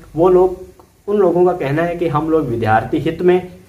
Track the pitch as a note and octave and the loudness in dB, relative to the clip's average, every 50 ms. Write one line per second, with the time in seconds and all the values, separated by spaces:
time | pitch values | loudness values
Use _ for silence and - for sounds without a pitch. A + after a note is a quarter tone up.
0 | - - - D3+ F3+ F#3 F#3 F3+ F#3 F3+ - - - - - - - _ _ _ | -18 -8 -2 2 2 4 4 4 4 2 -2 -6 -14 -18 -20 -20 -20 _ _ _
1 | _ G3+ G#3 G#3 F#3+ E3+ E3 F3 F3+ F3+ F3+ F3+ D3 C3+ C#3+ D#3+ E3+ F3 E3+ F3 | _ -2 0 0 2 2 2 2 2 2 0 -2 -4 -2 -2 -2 -2 -2 -4 -4
2 | F3 D3 D3 D3+ D#3 D#3 D#3+ D#3+ C#3+ B2 A2+ A2 G#2+ G#2+ A2 A2+ A2+ - D#3 D3 | -4 -2 -2 -2 -2 0 0 0 0 -2 -4 -2 0 0 0 0 0 -2 -4 -4
3 | C#3 E3 E3 E3 F3+ F3+ F3+ F3+ F3+ - - - - | -4 -4 -4 0 2 2 2 2 0 -6 -14 -20 -12